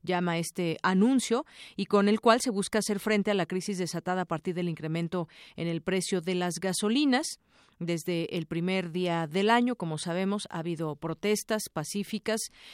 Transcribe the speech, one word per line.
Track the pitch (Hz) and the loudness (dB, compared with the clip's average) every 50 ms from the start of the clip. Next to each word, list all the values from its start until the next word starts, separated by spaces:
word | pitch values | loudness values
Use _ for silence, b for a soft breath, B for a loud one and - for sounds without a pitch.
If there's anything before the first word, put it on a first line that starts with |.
| - | -2
llama | - 180 180 180 175 170 | -2 0 0 2 0 0
este | 165 170 - - - 180 170 160 - - | 0 -2 -4 -4 -2 -2 -2 -2 0 0
anuncio, | 185 190 185 202 240 269 254 - - 226 240 - B B B B B B | 2 4 6 6 6 4 2 2 2 0 -2 -2 B B B B B B
y | B 196 | B -4
con | - - 202 202 202 | 2 4 4 6 4
el | 208 214 | 2 4
cual | - 240 226 247 | 6 6 6 6
se | - 262 | 4 0
busca | 208 196 190 - - 220 | -2 -2 -2 0 0 0
hacer | 196 - 208 196 | 0 0 -2 -2
frente | - 214 214 208 190 214 | 0 2 2 2 2 2
a | 202 | 2
la | 196 170 | 0 0
crisis | - 185 185 170 - 202 | 0 -2 -4 -2 -4 -2
desatada | 180 185 165 - 170 - 185 180 185 185 | -2 -2 -4 -4 -6 -4 -2 -2 -2 -2
a | |
partir | - 170 156 _ - 175 | -2 -4 -4 _ -4 -4
del | 170 180 | -2 -2
incremento | 175 165 - 156 160 160 165 170 165 - 180 165 B B B B B B | -4 -4 -4 -4 -4 -2 -2 -2 -2 -2 -4 -4 B B B B B B
en | B 165 170 | B -4 -2
el | 170 165 | -2 -2
precio | - - 185 190 175 - 202 185 | -2 0 -2 0 0 0 -2 -2
de | 165 180 185 | 0 0 -2
las | 180 180 180 170 175 | 0 0 -2 -2 -2
gasolinas. | 185 190 175 - - 208 226 277 302 277 254 254 320 - - _ b b b b b b b b | -4 -4 -2 0 0 2 2 4 4 4 4 2 2 -2 -8 _ b b b b b b b b
Desde | 175 165 170 165 - - 175 165 165 - - | -4 -2 -2 -2 0 -2 0 0 -2 -2 -4
el | 180 165 | -6 -4
primer | - 170 165 170 185 190 190 180 175 | -4 -4 -2 0 0 0 0 -2 -2
día | 156 180 180 175 170 165 165 | -2 -2 0 0 0 0 -2
del | 156 147 185 196 214 | -2 0 0 2 4
año, | 233 240 240 247 247 | 4 4 4 2 0
como | _ 185 165 156 | _ -4 -4 -4
sabemos, | 156 - 180 170 180 190 190 202 208 - - | -4 -4 -4 -2 0 0 0 -2 -2 -6 -6
ha | - 175 | -8 -6
habido | 160 175 170 151 170 156 147 | -4 -4 -4 -4 -4 -6 -6
protestas | 143 - 160 160 - - 202 214 202 - - 226 - - - | -6 -6 -8 -8 -4 0 0 0 0 0 -2 -4 -4 -4 -6
pacíficas | _ 165 151 - - 202 196 - - 214 _ - 214 185 - - B B B B | _ -8 -6 -4 -4 -6 -4 -4 -6 -6 _ -2 -2 -2 -4 -8 B B B B